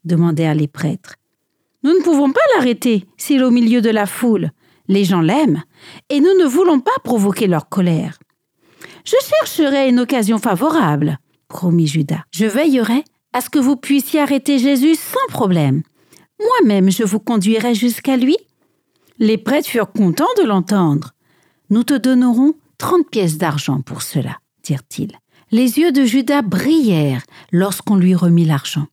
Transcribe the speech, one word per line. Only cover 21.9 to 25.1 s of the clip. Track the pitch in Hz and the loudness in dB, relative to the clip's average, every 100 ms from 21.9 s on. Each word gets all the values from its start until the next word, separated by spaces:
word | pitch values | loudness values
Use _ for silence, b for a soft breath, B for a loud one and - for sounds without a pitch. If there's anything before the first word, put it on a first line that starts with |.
donnerons | 277 254 254 247 233 285 311 _ _ | -2 2 2 2 2 2 0 _ _
trente | - 339 - | -2 0 0
pièces | 220 175 156 | -2 -2 -2
d'argent | 170 147 - 139 | -4 -2 -4 -4
pour | - 123 | -6 -12
cela, » | - 143 131 - _ _ | -6 -6 -6 -10 _ _
dirent-ils. | - 139 _ - - | -8 -8 _ -10 -10